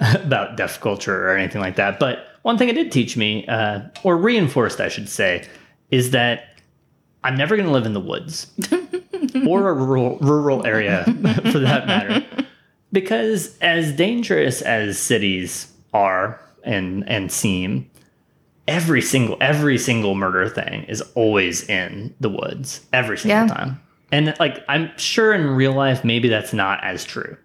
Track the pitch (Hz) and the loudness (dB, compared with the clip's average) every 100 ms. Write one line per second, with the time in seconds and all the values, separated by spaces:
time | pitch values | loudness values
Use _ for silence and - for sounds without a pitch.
0 | 113 120 147 117 101 110 90 - 110 98 | 2 2 2 -2 -2 -6 -6 -4 -4 -4
1 | - 95 92 95 90 107 92 98 101 98 | -2 -2 0 0 0 -4 -4 0 0 0
2 | 135 117 - - 233 233 247 254 320 135 | -2 -4 -12 -8 -2 2 2 0 0 0
3 | 113 120 107 107 - 113 107 101 - - | 0 0 -2 -2 -2 -2 -2 -4 -8 -4
4 | 190 170 214 233 156 131 107 - 92 - | 0 2 2 2 2 2 0 0 -6 -6
5 | 101 - 95 87 - - - _ - 131 | -8 -2 0 0 -6 -20 -20 _ 0 0
6 | 123 127 120 117 - _ _ _ _ _ | 2 2 2 -2 -8 _ _ _ _ _
7 | _ _ 131 131 147 208 180 135 110 104 | _ _ -4 0 2 2 2 2 2 -2
8 | 92 - 160 - - - - 359 339 359 | -4 -6 -8 -12 -10 -6 -2 -2 -4 -10
9 | - 370 294 262 262 190 196 143 131 131 | -10 -6 -4 0 2 2 2 0 2 2
10 | 123 127 143 151 147 131 113 110 104 95 | 2 0 2 2 2 0 2 2 2 2
11 | 92 - - - 226 147 127 143 202 190 | 0 0 2 2 2 2 2 2 0 0
12 | 98 226 - - - _ _ _ - 196 | 0 -2 -2 -8 -8 _ _ _ -2 -2
13 | 190 226 220 208 - - 170 170 156 139 | 0 0 0 0 -4 -2 2 2 0 2
14 | 190 240 220 160 135 123 - 113 104 92 | 2 0 0 2 2 0 -2 0 -2 -2
15 | - 113 98 92 90 - - _ _ 107 | 0 0 0 -2 -4 -10 -14 _ _ 2
16 | 98 92 104 110 - _ 113 101 92 95 | 2 2 -2 -6 -18 _ -4 -2 -2 -4
17 | - 107 92 - 104 92 92 131 131 _ | -2 -2 -2 -2 0 0 -2 -4 -8 _
18 | _ _ _ _ _ _ - 170 165 131 | _ _ _ _ _ _ -4 -2 2 0
19 | - 135 113 - 135 151 147 123 - 117 | 2 0 0 0 0 2 2 2 0 0
20 | 104 98 95 92 104 - - 104 - 107 | 0 0 0 0 0 -2 -6 -8 -8 -10
21 | - 120 110 104 90 87 - 95 90 101 | -6 0 2 4 2 -2 -4 -4 -4 -8
22 | 110 - 110 - - - 135 - - 127 | -12 -4 -4 -4 -6 -8 -10 -12 -2 0
23 | 110 101 214 214 226 - 131 135 _ _ | 0 -2 2 4 2 0 -6 -8 _ _
24 | - 147 156 151 151 - - 147 160 - | -2 0 2 2 0 -2 -2 -2 -2 -6
25 | - - 220 202 143 131 135 135 135 127 | -2 2 4 4 2 2 2 2 2 2
26 | 117 117 120 107 - 110 98 98 98 90 | 2 2 2 2 -2 -2 0 -2 -4 -8
27 | - - - - | -10 -10 -12 -14